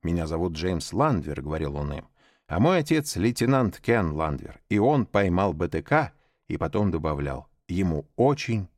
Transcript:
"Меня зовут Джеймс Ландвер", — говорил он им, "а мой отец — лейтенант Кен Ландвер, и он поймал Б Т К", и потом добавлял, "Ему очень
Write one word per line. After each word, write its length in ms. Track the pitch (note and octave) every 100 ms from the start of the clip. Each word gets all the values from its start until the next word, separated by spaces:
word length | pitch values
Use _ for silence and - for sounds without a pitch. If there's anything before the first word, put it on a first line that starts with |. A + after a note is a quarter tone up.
"Меня 240 | E2+ E2+ D#2+
зовут 240 | D#2+ F2+
Джеймс 400 | D#2 F2+ F2 -
Ландвер", — 500 | F#2+ D3+ A2 D2 D2
говорил 320 | C#2+ D#2 D2+
он 180 | C#2+ D2
им, 140 | C#2+ - _ _ _ _
"а 140 | D#2+
мой 180 | C3+ F#3
отец — 380 | D3+ D#3 D3+ -
лейтенант 640 | G#2 A#2+ A#2+ C3+ A#2 -
Кен 320 | - A#2 F2
Ландвер, 480 | D2+ D#2+ C#2+ - - _
и 100 | G#2
он 260 | A2 D3+
поймал 480 | A#2 G2+ G2 F2+ G2
Б 140 | D#2 E2+
Т 160 | D#2+
К", 300 | D2 D3 C3 _ _ _ _
и 100 | -
потом 340 | D#2 G2 G#2
добавлял, 560 | E2 D#2 D2 C#2+ C2+ - _ _
"Ему 420 | F2 F#2+ D#2 -
очень 540 | - B2+ C#3+ - A2+ F#2+